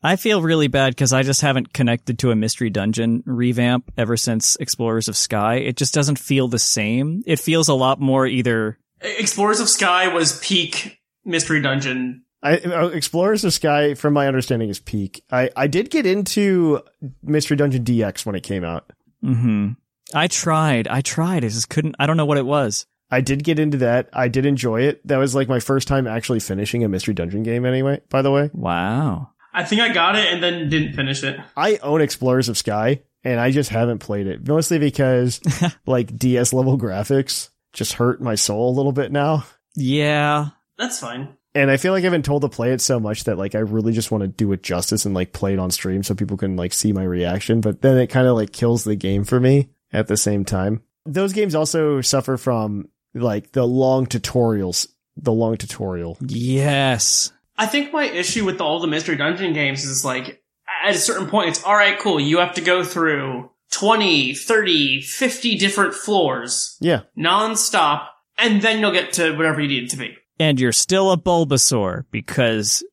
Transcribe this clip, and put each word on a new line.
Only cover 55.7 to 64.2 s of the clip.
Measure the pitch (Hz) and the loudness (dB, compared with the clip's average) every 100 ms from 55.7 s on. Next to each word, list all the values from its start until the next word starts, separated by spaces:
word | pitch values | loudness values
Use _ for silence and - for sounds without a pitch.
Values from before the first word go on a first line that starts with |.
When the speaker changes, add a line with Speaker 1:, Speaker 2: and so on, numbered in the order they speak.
| - 98 90 85 - | -8 -6 -6 -8 -8
Speaker 1:
Yes. | 131 117 123 131 143 139 135 120 - - - _ _ - | -8 -4 -2 0 2 2 2 2 2 0 -2 _ _ -4
Speaker 2:
I | 220 | 0
think | 285 285 | 0 -2
my | 311 277 | -2 -2
issue | 170 180 226 196 | -2 -2 0 -2
with | 180 | -2
all | 160 165 | -2 0
the | 170 | 0
Mystery | 151 156 143 | -2 -2 -2
Dungeon | 147 180 190 | 0 -2 -2
games | 156 143 135 | 0 0 -2
is, | 139 131 139 | -4 -4 -2
like, | 127 127 - _ _ - 190 190 | -4 -8 -16 _ _ -10 -2 0
at | 180 | 0
a | |
certain | - 190 175 | 0 -2 0
point, | 214 170 | 0 0
it's, | 156 | -2
"All | 190 208 | 2 4
right, | 202 196 | 4 2
cool. | 208 160 | 0 0
You | 143 165 | 2 2
have | 175 175 | 2 0
to | |
go | 170 180 | 0 0
through | 180 175 160 143 135 123 123 _ _ | 0 0 0 0 -4 -8 -12 _ _
twenty, | - 202 220 202 151 | -2 2 2 4 2